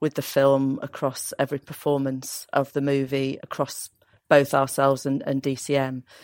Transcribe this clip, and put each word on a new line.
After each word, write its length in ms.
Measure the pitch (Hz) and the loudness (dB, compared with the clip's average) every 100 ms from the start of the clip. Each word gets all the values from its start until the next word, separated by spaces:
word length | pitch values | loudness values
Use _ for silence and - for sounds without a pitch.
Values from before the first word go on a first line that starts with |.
with 140 | 156 | -4
the 80 | 147 | -4
film 580 | - - 139 135 135 139 | -2 4 6 6 2 -2
across 500 | 139 - 139 - - - | -8 -6 -6 -6 -12 -4
every 220 | 139 143 | -2 -2
performance 880 | - - 151 143 139 131 131 - - | -8 -6 -2 0 -2 -6 -8 -14 -2
of 200 | - 139 | -2 0
the 80 | 147 | -2
movie, 580 | 139 139 131 139 135 - | 0 0 0 -2 -2 -6
across 440 | - - 139 - - _ _ _ _ | -10 -6 -6 -6 -14 _ _ _ _
both 240 | 147 139 | 6 6
ourselves 540 | 139 135 - 139 135 139 | 2 0 2 2 2 0
and, 160 | 139 - | -4 -2
and 160 | 135 | -2
D 120 | 139 | -2
C 220 | 131 - 139 | -4 -2 -2
M. 260 | 131 127 - - | -2 -6 -12 -20